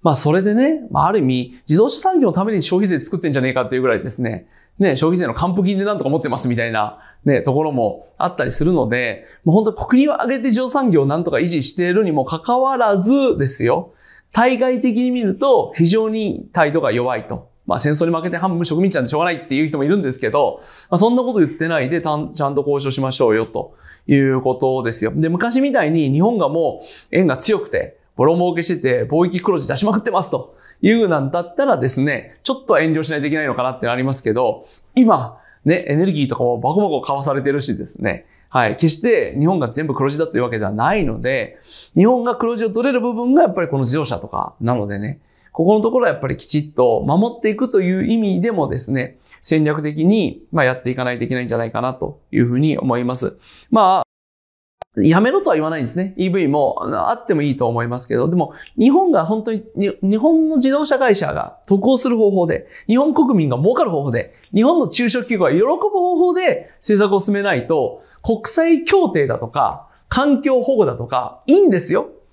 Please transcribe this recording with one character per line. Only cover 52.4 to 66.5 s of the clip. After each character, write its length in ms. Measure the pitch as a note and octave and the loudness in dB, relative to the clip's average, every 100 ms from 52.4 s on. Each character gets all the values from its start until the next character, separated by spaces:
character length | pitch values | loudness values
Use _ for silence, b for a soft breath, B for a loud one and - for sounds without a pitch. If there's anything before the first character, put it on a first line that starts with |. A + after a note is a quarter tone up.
う 60 | A#2+ | 0
ふ 80 | |
う 60 | B2 | 2
に 180 | D#3 D3 | 0 0
思 200 | C3 A#2+ | -2 -2
い 60 | |
ま 120 | B2 B2+ | -2 -4
す。 220 | A2 - B B B | -6 -8 B B B
ま 300 | A3 F#3+ F#3 | 4 4 2
あ、 40 | - _ _ _ _ _ _ _ - - | -2 _ _ _ _ _ _ _ -14 0
や 240 | G#2+ E3 | 4 4
め 100 | A3 | 4
ろ 100 | F#4 | 2
と 80 | F#4+ | 0
は 60 | E3 | 0
言 80 | |
わ 60 | D#3 | 0
な 80 | D#3+ | -4
い 40 | |
ん 40 | A#2+ | -6
で 60 | |
す 40 | E3+ | -4
ね。 180 | F#3+ - | -6 -2
イ 100 | F#3 | -2
ー 40 | |
ブ 80 | F#3 | 0
イ 80 | D#3 | 0
も、 320 | D3 C#3+ - | 2 0 -2
あ 320 | - G2 E2 | -4 -2 -2
っ 120 | A#3 - | -4 -2
て 80 | |
も 80 | E3 | -2
い 100 | D3 | 0
い 60 | C#3 | 0
と 100 | B2 | -2
思 160 | A#2 | -2
い 40 | A#2+ | -4
ま 120 | B2 | -6
す 80 | - | -4
け 80 | A2+ | -2
ど、 120 | C3+ | 0
で 80 | F3+ | 0
も、 180 | D3+ B B - | -2 B B 0
日 120 | A#3 | 4
本 220 | D4 F#4+ | 4 4
が 140 | A3+ E3 | 2 0
本 180 | A3 | -2
当 80 | G#3+ | -4
に、 120 | A3 A3 - | -8 -8 -4
に-、 160 | G3+ - | -4 -2
日 160 | F#3+ G#3+ | 0 2
本 320 | C#4 D#4+ D#4 | 4 4 2
の 80 | D#4 | 2
自 140 | C4 | 2
動 140 | C#4 D4 | 0 0
車 120 | C4+ | 2
会 180 | C4 G3+ | 2 2
社 180 | - | 0
が 260 | D2 - - - | -4 -8 -12 0
得 180 | G3 G#3 | 2 4
を 100 | C4 | 2
す 120 | C4 | 2
る 80 | A#3+ | 2
方 140 | G#3+ | 2
法 160 | F#3+ E3+ | 2 0
で、 200 | - B B B | -2 B B B
日 100 | A#3 | 2
本 160 | D4 | 2
国 200 | D4+ C4 A3 | 2 2 2
民 140 | D3+ | 2
が 80 | B2 | 2
儲 160 | D#3+ B3+ | 2 2
か 80 | |
る 80 | C#4+ | 0
方 120 | E3 | 0
法 80 | C#3 | -2
で、 220 | A#2 - b b | -4 -6 b b
日 100 | F#3 | 2
本 160 | A#3+ E4+ | 4 4
の 80 | A3 | 0
中 220 | - A#3+ | 0 0
小 100 | B3 | -2
企 200 | A3+ A3 | -4 0
業 60 | E3+ | 2
が 60 | |
喜 280 | D#3 A3+ F4 | 2 2 0
ぶ 100 | G4+ | 0
方 280 | G4+ F4+ F4 | 0 0 2
法 160 | F4+ | 2
で 380 | F4+ F4+ | 2 0